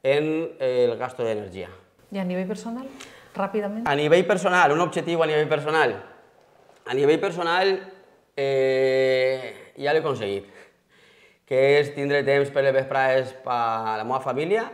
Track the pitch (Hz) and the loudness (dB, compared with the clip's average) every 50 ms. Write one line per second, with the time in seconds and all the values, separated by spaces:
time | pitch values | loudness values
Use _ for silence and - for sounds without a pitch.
0 | - 135 139 147 151 156 156 160 165 - - - 135 127 127 123 123 117 117 110 | 2 2 2 2 2 0 -2 -2 -4 -6 -6 -4 -2 0 2 2 2 2 2 -2
1 | 123 127 - - 120 113 110 104 104 95 87 95 87 90 95 - _ _ _ _ | -6 -8 -4 -4 -4 -2 -2 -4 -6 -10 -10 -12 -12 -12 -14 -20 _ _ _ _
2 | _ _ 202 196 190 180 180 180 190 185 214 196 - 233 226 254 269 269 - - | _ _ -8 -6 -6 -4 -4 -4 -4 -6 -8 -8 -8 -10 -10 -10 -12 -14 -16 -18
3 | - - - - - - - - 196 196 190 214 208 196 208 220 233 143 143 147 | -20 -20 -20 -20 -20 -14 -6 -6 -6 -4 -4 -4 -4 -4 -6 -4 0 0 0 2
4 | 151 151 165 175 185 180 208 185 180 190 180 180 175 143 147 165 180 160 - 175 | 4 4 4 4 4 2 0 0 2 2 4 4 4 4 4 2 0 0 -2 -4
5 | 151 160 170 165 160 156 156 151 151 131 156 147 143 151 156 160 147 123 104 95 | -4 -2 0 0 0 2 2 0 2 0 -2 -2 -2 0 2 4 2 2 2 -4
6 | - - - - _ _ _ _ _ _ _ _ _ - _ _ _ 127 123 135 | -12 -18 -20 -20 _ _ _ _ _ _ _ _ _ -20 _ _ _ -6 -2 2
7 | 143 143 160 160 196 196 165 175 170 170 170 185 190 196 190 185 - - - - | 4 4 4 2 0 -4 -4 -2 -2 0 0 2 2 2 0 -2 -6 -14 -20 -20
8 | - _ _ _ _ _ _ - 139 139 139 135 131 135 131 131 131 131 131 131 | -20 _ _ _ _ _ _ -4 -2 0 2 2 2 2 2 2 2 2 2 2
9 | 131 131 131 131 131 131 131 131 127 117 101 - - - _ - 139 143 151 160 | 2 2 2 2 2 0 0 -2 -6 -12 -14 -16 -20 -20 _ -6 -2 0 0 0
10 | 160 156 135 113 110 98 101 98 98 - - - - _ _ _ _ _ _ _ | 0 -2 -4 -4 -4 -4 -4 -6 -8 -12 -20 -20 -20 _ _ _ _ _ _ _
11 | _ _ _ _ _ _ _ _ _ _ 135 131 135 139 143 147 147 143 - 147 | _ _ _ _ _ _ _ _ _ _ 2 2 4 6 4 4 2 0 -4 -6
12 | 139 143 143 143 135 135 139 139 139 139 139 143 135 135 131 135 131 135 139 135 | -2 0 0 0 2 2 2 2 2 2 0 2 2 2 2 2 0 0 0 0
13 | 131 131 131 135 127 117 - - - 123 123 120 117 113 113 113 110 110 110 107 | 2 2 2 2 0 -2 -10 -12 -6 -4 -2 -2 -2 -2 -2 -4 -4 -4 -4 -4
14 | 107 117 127 131 131 139 123 135 156 170 202 226 226 262 | -4 -4 -4 -4 -4 -4 -4 -4 -2 -2 -2 -2 -2 -6